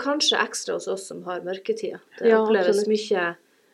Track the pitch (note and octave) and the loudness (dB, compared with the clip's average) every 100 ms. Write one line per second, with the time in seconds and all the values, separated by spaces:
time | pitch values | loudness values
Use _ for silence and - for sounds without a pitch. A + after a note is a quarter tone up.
0 | C4+ D4 - - - - - F3 F#3+ F#3+ | 6 0 0 0 0 -4 -6 -6 -4 -6
1 | - F3 F3+ F3 F3 F#3+ - G#3+ F#3 - | -6 -12 -8 -8 -6 -8 -4 -4 -4 -10
2 | _ - A#3 A3 G#3+ G#3+ F3+ G3+ G#3 G#3+ | _ 0 4 4 6 4 4 2 2 0
3 | - F#3+ E3+ E3+ _ _ _ | 2 0 0 -4 _ _ _